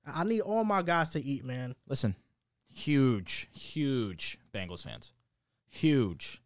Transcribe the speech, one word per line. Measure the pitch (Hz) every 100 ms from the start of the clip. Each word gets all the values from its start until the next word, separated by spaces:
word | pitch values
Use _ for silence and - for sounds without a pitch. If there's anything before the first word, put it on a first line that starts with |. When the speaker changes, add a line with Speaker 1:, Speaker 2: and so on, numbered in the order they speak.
| -
Speaker 1:
I, | 156
I |
need | 190 226
all | 196 220
my | 220 196
guys | 170 170 160
to | 156
eat, | 135 139
man. | 127 127 127 131 -
Speaker 2:
Listen, | 139 110 95 _ _ _ _ _
huge, | - - 143 131 110 92 - -
huge | - - 156 143 131 107 87 - - _
Bengals | 104 90 87
fans. | - 58 - _ _ _ _ _ _
Huge. | - 156 143 104 82 - -